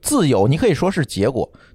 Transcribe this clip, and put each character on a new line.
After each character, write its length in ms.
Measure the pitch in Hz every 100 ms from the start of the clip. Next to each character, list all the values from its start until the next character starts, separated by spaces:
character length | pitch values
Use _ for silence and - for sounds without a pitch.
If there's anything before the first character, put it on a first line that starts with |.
自 260 | - 294 156
由， 200 | 107 107
你 100 | 156
可 100 | 240
以 60 |
说 160 | 143 180
是 160 | 190 135
结 240 | - 107
果， 220 | 123 80 - -